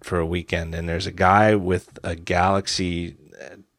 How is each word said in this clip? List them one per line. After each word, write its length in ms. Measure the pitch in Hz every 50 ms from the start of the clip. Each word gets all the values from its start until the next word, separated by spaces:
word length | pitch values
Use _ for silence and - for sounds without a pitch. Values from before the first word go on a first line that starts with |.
| -
for 160 | - - 87
a 80 | 82
weekend, 480 | 82 87 87 85 - - 87 82 82 85
and 120 | 87 85 85
there's 180 | 82 85 -
a 60 | - 87
guy 420 | 87 98 92 95 104 107 107 107
with 420 | 104 90 90 92 87 - - - - -
a 100 | - 85
Galaxy, 1040 | 80 85 - 90 87 87 92 98 98 98 - - - 95 90 87 85 87 85 - _ _ - 50 - -
uh, 140 | - 87 - - _ _